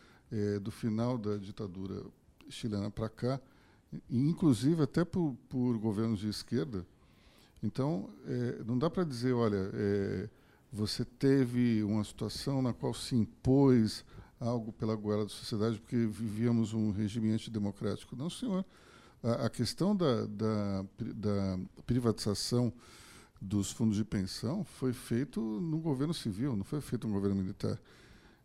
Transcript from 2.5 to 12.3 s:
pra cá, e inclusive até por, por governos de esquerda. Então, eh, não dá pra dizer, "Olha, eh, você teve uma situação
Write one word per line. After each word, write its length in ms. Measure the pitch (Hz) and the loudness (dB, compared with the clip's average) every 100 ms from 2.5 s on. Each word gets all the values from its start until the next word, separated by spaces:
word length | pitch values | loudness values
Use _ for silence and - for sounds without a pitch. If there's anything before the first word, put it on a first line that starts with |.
| - 117 101 104 | -8 -4 -2 -2
pra 180 | - 110 | -4 -6
cá, 320 | - 120 135 - - - - _ - - | -2 -2 -2 -6 -20 -20 -20 _ -14 -4
e 100 | 120 | 0
inclusive 640 | 143 170 165 110 131 165 | 2 4 4 4 4 2
até 220 | 143 - | 2 2
por, 320 | 175 190 160 120 - | 0 0 -2 -2 -6
por 280 | 127 123 117 | -2 0 0
governos 420 | 110 101 113 104 | 0 0 0 0
de 80 | 104 | -2
esquerda. 580 | 98 - 117 156 101 85 - - - - - - - | -4 -4 -2 -2 -4 -8 -14 -20 -20 -20 -20 -20 -8
Então, 460 | 107 - 135 175 214 208 127 | -6 -2 -2 -2 -6 -12 -6
eh, 360 | 123 120 - | -2 -2 -4
não 140 | 110 123 | -2 0
dá 100 | 160 | 0
pra 160 | 190 | 0
dizer, 280 | 170 120 127 | 0 0 2
"Olha, 380 | 120 117 101 95 | 4 4 2 0
eh, 540 | 107 101 101 98 98 107 - - - _ | 0 2 2 2 -2 -6 -10 -20 -20 _
você 320 | 104 107 - | -4 -4 -2
teve 760 | 123 - 139 139 123 123 123 107 | -6 0 4 4 4 4 4 4
uma 220 | 104 107 | 2 0
situação 580 | 101 - 104 | -2 -4 -6